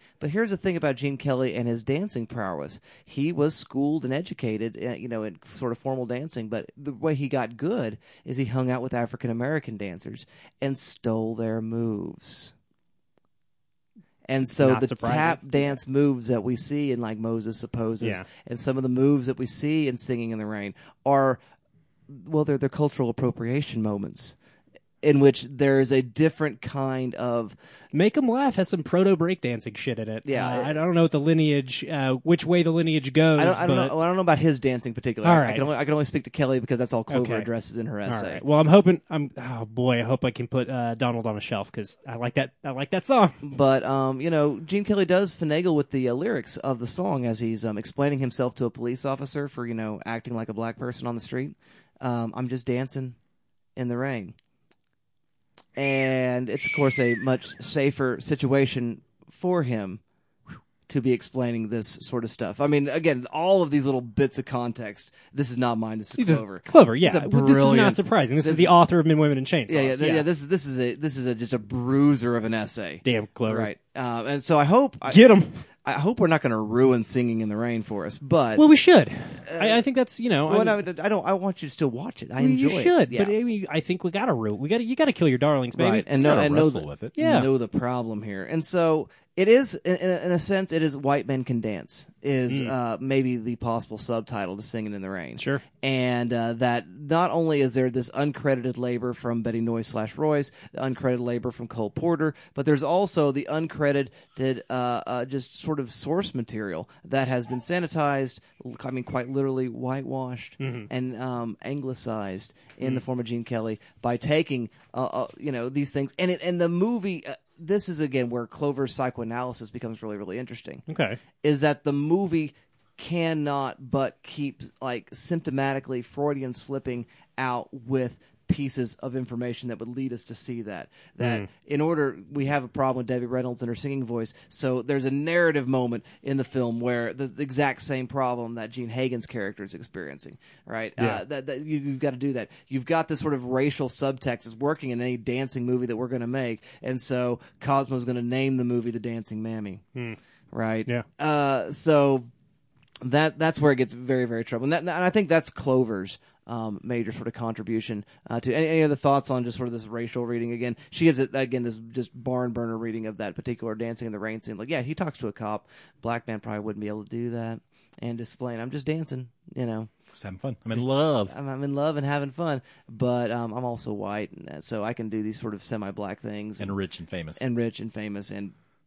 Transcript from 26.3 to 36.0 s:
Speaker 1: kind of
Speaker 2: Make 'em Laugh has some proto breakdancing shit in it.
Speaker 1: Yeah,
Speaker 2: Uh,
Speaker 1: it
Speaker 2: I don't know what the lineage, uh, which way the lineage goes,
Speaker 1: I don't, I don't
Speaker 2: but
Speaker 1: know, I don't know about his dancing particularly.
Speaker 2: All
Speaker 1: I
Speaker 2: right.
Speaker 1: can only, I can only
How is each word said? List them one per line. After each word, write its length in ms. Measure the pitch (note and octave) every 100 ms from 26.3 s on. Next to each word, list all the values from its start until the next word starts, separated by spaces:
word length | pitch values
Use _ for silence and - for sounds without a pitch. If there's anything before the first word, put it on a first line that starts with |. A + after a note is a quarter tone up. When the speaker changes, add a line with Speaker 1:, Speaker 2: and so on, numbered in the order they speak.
| - D3+ A2+
Speaker 1:
kind 540 | - C#3 C3+ C3 B2+ -
of 400 | B2 A#2+ A2 - - - -
Speaker 2:
Make 240 | D3 G3+ -
'em 120 | C4
Laugh 240 | A#3+ C#4 G#3
has 120 | F#3
some 140 | F#3
proto 340 | D3+ F3 F#3+ F3+
breakdancing 580 | E3+ F#3 B2 A#2 - G#2+
shit 220 | - A2+
in 100 | A2
it. 140 | A2 C#3
Speaker 1:
Yeah, 200 | C3 G#2
Speaker 2:
Uh, 120 | B2
Speaker 1:
it 20 | C3
Speaker 2:
I 60 |
don't 200 | D3+ E3+
know 80 | E3+
what 80 | E3
the 100 | D3+
lineage, 640 | D3 D#3+ D#3 C#3+ C3 B2
uh, 300 | - D#3 C3+ C3
which 240 | D#3+ E3+ D#3+
way 160 | F3
the 80 | E3
lineage 420 | E3 E3 D#3 C3+
goes, 280 | C#3+ D#3+ D3+
Speaker 1:
I 60 | E3
don't, 100 | F#3
I 40 | F3
don't 100 | C3
Speaker 2:
but 100 | C3
Speaker 1:
know, 120 | D#3+
I 60 | E3
don't 100 | F#3
know 60 |
about 160 | F3+ D3+
his 220 | D#3+ C3+
dancing 340 | C3+ B2 B2
particularly. 400 | A2+ B2+ A2+ C3+ E3
Speaker 2:
All 60 |
Speaker 1:
I 40 | B2+
Speaker 2:
right. 60 | A2
Speaker 1:
can 80 |
only, 120 | C#3 D3+
I 100 | C#3+
can 80 |
only 100 | D3+